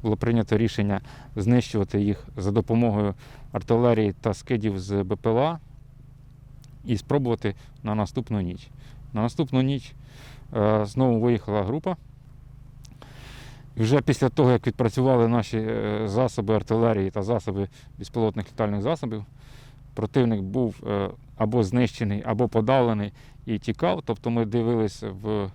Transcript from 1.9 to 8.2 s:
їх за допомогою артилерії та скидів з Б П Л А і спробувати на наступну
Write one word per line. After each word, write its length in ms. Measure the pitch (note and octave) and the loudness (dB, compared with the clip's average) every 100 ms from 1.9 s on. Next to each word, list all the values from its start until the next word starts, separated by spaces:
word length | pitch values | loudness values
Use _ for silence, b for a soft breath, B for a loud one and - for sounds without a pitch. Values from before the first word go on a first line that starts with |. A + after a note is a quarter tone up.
| G2+ | 0
їх 240 | G#2 G#2 - - | 0 0 -6 -6
за 140 | F#2+ | 0
допомогою 640 | G2+ G2+ A#2 A#2+ G#2 G#2 F#2+ B B B | 0 2 2 2 2 0 -2 B B B
артилерії 600 | A#2+ - A#2 A#2+ A2+ G#2+ F#2 | -8 0 4 4 4 2 0
та 140 | A#2 | -4
скидів 460 | G2+ - B2 G#2+ G2 | -4 -2 -2 0 -2
з 220 | F#2 G2+ | -2 -2
Б 140 | F#2+ G2+ | 0 -2
П 140 | A2+ | 0
Л 80 | A2+ | 2
А 200 | D3 E3 - - - - - - - - - - - - | 0 -2 -12 -20 -20 -20 -20 -20 -20 -20 -20 -20 -20 -18
і 120 | - G#2+ | -4 -4
спробувати 580 | - C#3+ B2+ A2+ G#2 F#2+ B B | 0 0 0 0 -2 -6 B B
на 120 | A2+ | -4
наступну 460 | G#2+ G2+ - | -2 -2 -4